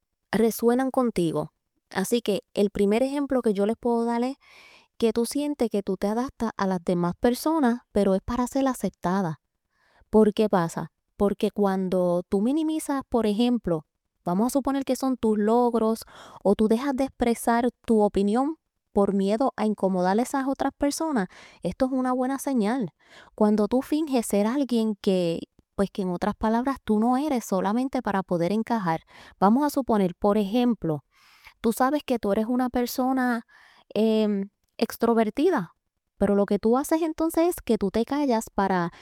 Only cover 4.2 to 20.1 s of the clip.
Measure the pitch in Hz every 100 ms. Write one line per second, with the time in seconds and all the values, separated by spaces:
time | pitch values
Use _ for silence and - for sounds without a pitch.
4.2 | 247 277 _ - - - _ - 226 226
5.2 | 233 - 294 294 233 202 196 190 202 220
6.2 | 262 - 220 - 196 180 175 175 175 -
7.2 | 240 247 311 320 247 240 _ 208 196 190
8.2 | - 240 247 269 269 247 190 - 175 190
9.2 | 175 151 _ _ _ _ _ _ _ 214
10.2 | 214 214 214 190 165 - 160 _ _ -
11.2 | 202 202 208 - 196 190 185 185 180 175
12.2 | - 196 226 302 311 311 - 277 - 233
13.2 | 220 208 240 240 185 160 - _ _ _
14.2 | 170 180 247 285 269 277 269 254 262 254
15.2 | 220 214 208 233 240 233 220 226 - -
16.2 | - - 190 208 214 226 285 254 269 -
17.2 | 233 226 - 233 247 - - 220 208 196
18.2 | 202 233 277 320 _ _ _ 208 196 196
19.2 | 196 220 262 - 214 202 190 185 180